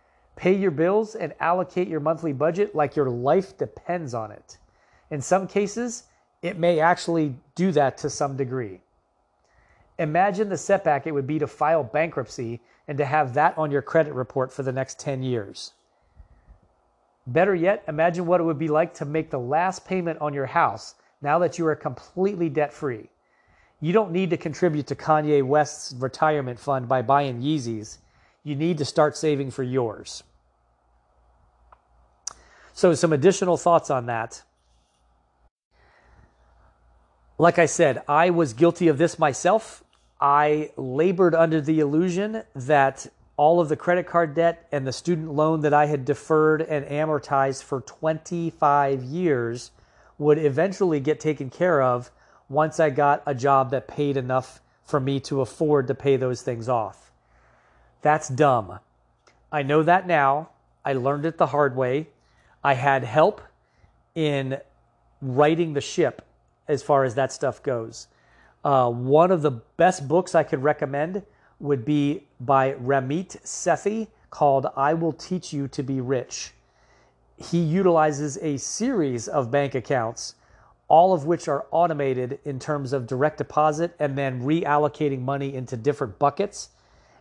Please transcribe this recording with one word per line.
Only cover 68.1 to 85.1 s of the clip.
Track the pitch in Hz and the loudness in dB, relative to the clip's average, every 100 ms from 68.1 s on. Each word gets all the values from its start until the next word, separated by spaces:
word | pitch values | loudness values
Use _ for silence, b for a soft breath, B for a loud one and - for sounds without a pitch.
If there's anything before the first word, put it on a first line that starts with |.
| b b b b b | b b b b b
Uh, | 143 135 123 | 0 2 2
one | 120 127 151 180 | 0 2 4 6
of | 180 | 4
the | 147 | 0
best | 120 - - 170 180 139 | -2 -10 2 2 2 0
books | 165 185 165 | 0 2 0
I | |
could | - 143 | 2 0
recommend | 139 147 143 143 165 190 - b b b | 0 -2 -4 -4 -4 -6 -10 b b b
would | 143 139 113 | -4 -2 0
be | 147 143 151 _ - | 0 0 -4 _ -12
by | 123 135 135 | 0 2 2
Ramit | 135 123 139 127 156 185 - | -2 -2 0 0 -6 -6 -14
Sethi | - - 180 156 202 220 214 b b | -14 -6 -2 0 -2 -6 -10 b b
called | - 147 135 131 - | 0 2 2 0 -2
I | 139 | 0
Will | 165 165 | 0 -2
Teach | 143 - 185 - | -4 -8 -8 -6
You | 147 139 | -8 -8
to | - | -6
Be | 135 135 | -6 -4
Rich. | 123 131 - - - _ b b b b b b _ - - | -2 -4 -4 -12 -14 _ b b b b b b _ -20 -4
He | 170 | -2
utilizes | 165 175 190 165 156 143 151 135 | 0 2 4 4 4 0 -6 -6
a | 160 135 | -6 -6
series | - - 240 240 143 120 117 | -6 -6 -2 0 -2 -2 -4
of | 160 120 | -2 0
bank | 143 139 131 | 0 0 -4
accounts, | - 135 113 - - - b b b b - | -2 -2 -2 -8 -14 -16 b b b b 4
all | 156 185 | 6 6
of | 180 143 | 4 0
which | 170 - | -2 -2
are | 143 - | -4 -2
automated | 160 170 147 139 127 123 - 147 | 0 0 0 -2 -2 -4 -8 -10
in | 131 | -10
terms | - 147 131 | -6 -6 -4
of | 139 120 | -6 -4
direct | 127 151 - | -2 -2 -2
deposit | 147 - 156 151 170 - | -4 0 0 0 -4 -4
and | 147 135 | -4 -2
then | 139 127 | -4 -4
reallocating | 127 165 170 147 151 - 151 | -2 0 2 2 0 0 -4